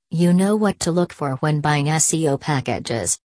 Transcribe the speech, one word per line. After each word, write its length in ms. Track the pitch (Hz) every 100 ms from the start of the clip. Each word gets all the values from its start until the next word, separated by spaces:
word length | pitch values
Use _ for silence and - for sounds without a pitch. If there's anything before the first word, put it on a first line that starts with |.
| _
you 200 | 160 175
know 220 | 180 196
what 240 | 214 208 -
to 120 | -
look 200 | 170 175
for 220 | - 143 135
when 240 | 151 151
buying 280 | 151 147 143
S 260 | 156 -
E 140 | 160 156
O 100 | 139
packages. 800 | - 139 123 113 - 117 87 - _